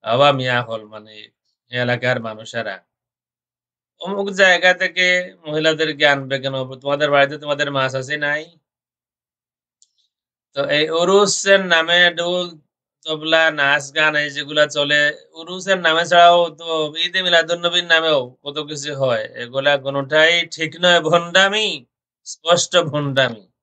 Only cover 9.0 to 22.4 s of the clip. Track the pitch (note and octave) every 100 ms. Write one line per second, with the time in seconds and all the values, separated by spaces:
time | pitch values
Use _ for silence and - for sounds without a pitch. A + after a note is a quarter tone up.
9 | _ _ _ _ _ _ _ _ _ _
10 | _ _ _ _ _ C#3 C#3 D3 D#3 D#3+
11 | F3 G3 G3 - G3 G3 F#3 E3 D#3+ F3
12 | F3 E3+ F3 F3+ F3 D#3+ _ _ _ _
13 | D#3+ D#3 D#3 D#3+ D#3+ D3+ C#3 C#3+ C#3 D3+
14 | D#3 D3+ D3 C#3+ C#3+ D3+ D3 D3 C#3+ D3
15 | D3 D3 _ D#3+ E3 F#3 F#3 F#3 E3+ D#3+
16 | E3+ F3 F3 F3 E3+ D3+ E3+ D#3+ D3+ D#3
17 | F3 F#3 F#3 E3+ D#3+ E3+ F3 F3 F3 E3
18 | D#3+ D3 B2 B2+ C#3+ C#3+ D3 D3+ C#3+ C#3
19 | C3+ A2+ A#2 - A#2+ C3+ C#3 C#3 C3+ C#3
20 | C3+ D3+ D#3+ E3+ E3 - D#3+ D#3+ F3+ F3
21 | D#3 E3+ E3+ F3+ G3 G#3 G#3+ D3+ A#2+ _
22 | _ _ - -